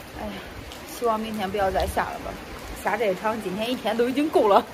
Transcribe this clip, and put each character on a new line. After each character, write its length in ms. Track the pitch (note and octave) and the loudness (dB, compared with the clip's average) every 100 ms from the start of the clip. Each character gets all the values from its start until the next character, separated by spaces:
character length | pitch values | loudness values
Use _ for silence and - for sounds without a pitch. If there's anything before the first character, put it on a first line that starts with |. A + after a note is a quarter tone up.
| - - | -14 -10
哎 40 | G#3+ | -8
呀！ 80 | F#3+ - - - - - - | -8 -12 -14 -14 -14 -14 -2
希 80 | A#3+ | 0
望 140 | G#3+ | 2
明 160 | A3 A3 | -2 -4
天 120 | F#3+ | -2
不 80 | G3+ | 2
要 120 | F#3+ | 2
再 160 | F3+ D#3+ | 2 2
下 180 | B2 | 0
了 160 | - - - | -2 -4 -8
吧， 60 | - - - - - | -10 -12 -12 -12 -4
下 140 | G#3 G#3+ | -2 2
这 160 | A3 | 2
一 40 | F3+ | 2
场 240 | G#3+ A3+ | 0 -2
今 100 | G3 F#3 | -4 -4
天 140 | A#3 | -2
一 60 | B3+ | -2
天 200 | G#3+ A3+ | 0 2
都 120 | A#3+ | 2
已 60 | |
经 160 | C4 D4+ | 2 4
够 180 | F4+ A3 | 4 8
了。 180 | G3+ - | 6 4